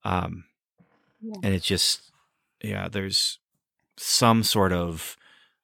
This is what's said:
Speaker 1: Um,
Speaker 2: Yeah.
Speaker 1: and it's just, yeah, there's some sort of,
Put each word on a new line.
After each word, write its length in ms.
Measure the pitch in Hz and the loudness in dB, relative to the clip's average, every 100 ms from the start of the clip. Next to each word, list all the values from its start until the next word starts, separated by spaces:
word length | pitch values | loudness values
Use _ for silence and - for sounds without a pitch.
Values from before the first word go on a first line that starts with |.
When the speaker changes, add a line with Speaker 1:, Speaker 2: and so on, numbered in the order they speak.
Speaker 1:
Um, 400 | 101 92 90 90 - _ _ _ _ _ _ _ | -2 -2 -2 -8 -16 _ _ _ _ _ _ _
Speaker 2:
Yeah. 160 | 220 208 | -14 -6
Speaker 1:
and 120 | 196 | -2
it's 120 | 190 - | -2 0
just, 440 | 190 - - - _ _ _ _ _ | 0 0 -2 -8 _ _ _ _ _
yeah, 260 | 104 98 98 | -8 -6 -6
there's 500 | 104 98 95 - - _ _ _ _ _ - | -6 -2 -2 -2 -4 _ _ _ _ _ -12
some 460 | - - 120 113 | -2 4 6 6
sort 300 | 107 110 95 | 4 4 4
of, 440 | 90 85 80 - - _ _ _ _ | 2 -2 -6 -10 -16 _ _ _ _